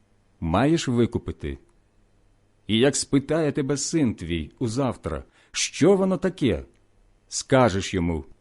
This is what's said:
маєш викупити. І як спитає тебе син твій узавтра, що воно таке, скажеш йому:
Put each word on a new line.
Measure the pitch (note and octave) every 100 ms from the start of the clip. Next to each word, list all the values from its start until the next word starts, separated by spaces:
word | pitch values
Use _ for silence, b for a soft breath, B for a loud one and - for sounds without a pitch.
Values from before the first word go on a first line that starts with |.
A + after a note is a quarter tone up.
| _ _ _ -
маєш | E2 F2+ C#3 D#3+ -
викупити. | A#2+ A2+ - - D#2+ D2 C2+ _ _ _ _ _ _ _ _ _ _ -
І | A2
як | C3+ C3
спитає | - C#3 C3+ D#3 D3+
тебе | C#3 C3+ C#3+
син | - E3+ C3
твій | - D#2+ E2+ D2+ -
узавтра, | A#2+ A2+ C3 F2+ - D2+ - b b
що | - - - D3+ G3
воно | F#3+ F#3
таке, | F#3+ F3+ C3+ E2 C2 _ _ _ _ _ _
скажеш | - - C3+ A#2+ F#2+ F#2+
йому: | F#2+ E2+ D#2+ - -